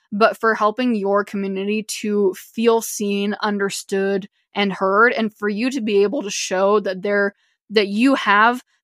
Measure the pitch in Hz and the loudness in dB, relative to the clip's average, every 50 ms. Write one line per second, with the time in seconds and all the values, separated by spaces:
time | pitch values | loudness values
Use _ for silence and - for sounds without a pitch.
0 | _ _ - 196 226 - - - - 226 220 - 214 214 208 - 254 247 233 208 | _ _ 0 2 2 2 2 0 0 0 2 2 0 0 0 0 0 0 0 0
1 | 190 196 202 202 202 - - 202 196 196 190 190 196 202 214 214 208 - - - | 0 0 0 0 0 -2 -4 -6 -4 -4 -4 -4 -4 -2 -4 -4 -4 -6 -8 -6
2 | - 208 208 208 202 185 185 - - - _ - 226 233 226 226 220 - - - | -4 -2 0 2 2 0 0 -2 -10 -10 _ 0 2 2 2 2 0 -4 -6 -6
3 | 208 202 202 202 202 208 202 - - 214 208 202 196 196 - - - - 202 196 | -4 -2 -2 -2 -2 -4 -4 -4 -4 -4 -2 -2 -2 -4 -4 -8 -8 -6 -4 -2
4 | 196 196 196 196 190 - _ _ _ _ - 196 202 196 180 - 196 190 196 202 | -2 0 -2 -4 -6 -8 _ _ _ _ -4 -2 -2 -2 -2 -2 0 2 4 4
5 | 226 254 226 - 220 208 - _ 208 208 208 202 240 262 254 285 214 220 208 196 | 4 4 4 0 -2 -4 -4 _ -4 -4 -2 -2 -2 -2 -2 -4 -4 0 2 2
6 | 202 208 202 - 196 208 - - - - 190 185 196 196 208 214 196 196 190 185 | 2 2 0 -4 -6 -6 -6 -8 -6 -4 -2 0 2 2 2 2 0 -2 -6 -4
7 | 180 202 202 202 202 196 - _ _ _ _ _ _ - 202 220 208 196 202 214 | -4 -2 0 0 0 -2 -4 _ _ _ _ _ _ -2 0 0 0 2 2 2
8 | 240 277 262 - - 220 202 208 220 233 247 254 - _ _ _ | 4 4 2 2 2 2 4 6 6 4 2 0 -6 _ _ _